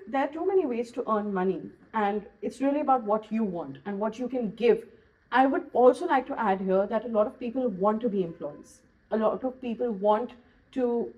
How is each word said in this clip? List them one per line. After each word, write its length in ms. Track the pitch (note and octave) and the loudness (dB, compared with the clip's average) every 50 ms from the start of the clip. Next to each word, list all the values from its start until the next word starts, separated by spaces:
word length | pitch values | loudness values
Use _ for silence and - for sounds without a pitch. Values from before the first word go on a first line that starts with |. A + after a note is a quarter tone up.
| - | -6
there 140 | - A3 C4+ C#4+ | -4 -2 -2 -2
are 40 | |
too 180 | C#4 D4 D#4+ F4 | -2 -4 -4 -2
many 180 | F#4+ G4+ F#4+ E4 | 2 2 2 2
ways 260 | C4+ A#3+ A3+ A#3+ A#3 - | 2 -2 -4 -4 -6 -8
to 100 | B3+ - - | -8 -2 0
earn 220 | A3 G#3 G#3 G#3 G3 | 0 0 0 -2 -2
money, 280 | F#3 F#3 F#3+ F3+ D#3+ F#3 - - _ - _ - | 0 0 0 -2 -2 -8 -12 -16 _ -20 _ -2
and 320 | A3+ G#3 G3+ G#3 G#3+ - - - _ | -2 0 0 -2 -4 -6 -10 -12 _
it's 200 | - A#3 - - | -10 -10 -6 -2
really 180 | C4+ C#4 C#4+ D4 | 0 0 0 0
about 220 | D4+ - C4 B3+ A3 | 2 2 2 2 2
what 260 | G3+ G#3+ A3 A3 - | 0 -2 -2 -2 -4
you 120 | G#3+ A3+ A3+ | -4 -2 -2
want 360 | G3 F3 E3+ D3 C3+ C3+ - - | -2 -4 -6 -8 -10 -12 -12 -10
and 140 | G3+ G3+ G3 | -8 -6 -4
what 180 | G#3 A3 G#3+ - | -4 -4 -4 -6
you 100 | B3+ A#3+ | -8 -6
can 220 | B3+ B3+ A#3 F#3+ | -4 -4 -4 -4
give. 340 | - - A3+ A#3 G#3 - - - - - _ _ _ _ _ _ | -2 2 4 4 4 4 0 -8 -20 -20 _ _ _ _ _ _
I 140 | - B3 C4+ | 4 4 4
would 180 | C4+ C#4 - - - - | 4 2 0 -4 -2 2
also 320 | A3+ B3 B3+ B3+ - E4+ | 6 6 6 6 4 2
like 200 | E4+ D4+ C4+ - | 0 2 0 0
to 120 | - C4+ - | -2 -4 -2
add 220 | A#3 G#3 F#3+ F#3+ | 0 0 0 0
here 240 | G3 F#3+ F#3 F#3+ G3+ | 0 2 2 2 2
that 160 | G3+ A#3 A3 A3 | 0 -2 -4 -4
a 40 | B3 | 0
lot 180 | A3+ G#3 G#3+ | 2 2 2
of 100 | G#3+ - - | 2 -2 -6
people 280 | B3+ A#3+ A3+ C4 B3+ | -8 -6 -2 -2 -2
want 320 | A#3+ F#3+ F3 F#3+ G#3 A3 G#3+ | -2 -2 0 2 2 2 2
to 80 | A#3+ A#3+ | -2 -2
be 140 | F#3+ G3 F3+ | 0 -2 -2
employees. 560 | E3 E3 - D#3+ D3 D3 - - - - _ _ _ _ _ _ _ | -4 -6 -10 -12 -12 -12 -14 -20 -20 -20 _ _ _ _ _ _ _
A 60 | - | -2
lot 260 | A3 A3 - - - B3+ | 0 2 0 0 -2 -4
of 160 | C4 B3+ - | -6 -6 -6
people 300 | - A#3+ A3 G#3+ B3 A#3+ | -8 -8 -4 -4 -4 -4
want 400 | G#3+ F#3+ G3 G#3 G#3+ A3 B3 A#3+ - - _ _ _ _ _ _ - | -2 0 2 2 2 2 0 -4 -10 -16 _ _ _ _ _ _ -4
to 340 | C4 B3 A#3+ A#3+ A#3 A3+ - - | -2 0 0 0 -2 -4 -6 -8